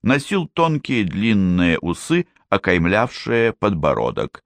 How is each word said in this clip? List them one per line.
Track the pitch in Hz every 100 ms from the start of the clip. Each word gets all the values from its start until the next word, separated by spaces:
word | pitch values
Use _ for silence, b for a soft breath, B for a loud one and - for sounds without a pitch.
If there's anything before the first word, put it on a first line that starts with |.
носил | - 139 - 196 160
тонкие | - 160 151 - 127
длинные | 95 92 110 104 92 90 87 82
усы, | 82 85 - 170 - b b
окаймлявшие | 98 - 87 85 101 120 - - 117 113
подбородок. | - 107 90 73 58 58 58 58 -